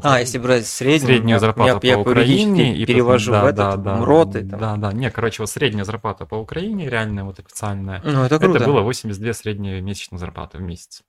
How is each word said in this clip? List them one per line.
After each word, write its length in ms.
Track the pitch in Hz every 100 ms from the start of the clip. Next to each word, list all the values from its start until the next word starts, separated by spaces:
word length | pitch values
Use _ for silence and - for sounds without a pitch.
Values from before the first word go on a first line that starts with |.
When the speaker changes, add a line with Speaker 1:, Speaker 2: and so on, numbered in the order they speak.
Speaker 1:
А, 180 | 143 127
Speaker 2:
Украине. 0 |
Speaker 1:
если 180 | 123 123
брать 300 | 123 127 107
среднюю, 560 | - 127 156 131 123
Speaker 2:
Среднюю 160 | 113 113
Speaker 1:
я, 0 |
Speaker 2:
зарплату 400 | 110 107 127 101
Speaker 1:
я, 0 |
я 140 | 123 120
Speaker 2:
по 20 |
Speaker 1:
по 100 | 104
юридически 520 | 123 117 180 214 190
Speaker 2:
Украине 160 | - 76
и 80 | 110
Speaker 1:
перевожу 460 | 123 120 123 107
Speaker 2:
потом, 0 |
да, 100 | 107
Speaker 1:
в 40 | 101
этот, 280 | 101 101
Speaker 2:
да, 40 | 98
Speaker 1:
в 0 |
Speaker 2:
да, 160 | 98
Speaker 1:
мроты 500 | 98 117 151 160 101 98
там. 140 | 101
Speaker 2:
да, 180 | 110 104
да. 160 | 104
Не, 180 | 104 135
короче, 320 | - 117 -
вот 60 | 107
средняя 360 | - 131 107 98
зарплата 400 | 110 110 98 -
по 100 | 110
Украине, 540 | 110 160 196 208 147
реальная, 340 | 120 110 104
вот 160 | 98 95
официальная, 640 | - - 107 98 95 92
Speaker 1:
Ну, 200 | 113 139
это 160 | 127 156
Speaker 2:
это 200 | 190 165
Speaker 1:
круто. 0 |
Speaker 2:
было 220 | 120 135
восемьдесят 400 | 101 127 113 98
две 120 | 110
средние 480 | 110 107 104 101 95
месячные 380 | 95 101 - 87
зарплаты 400 | 87 - 80 -
в 20 |
месяц. 420 | 92 85 - -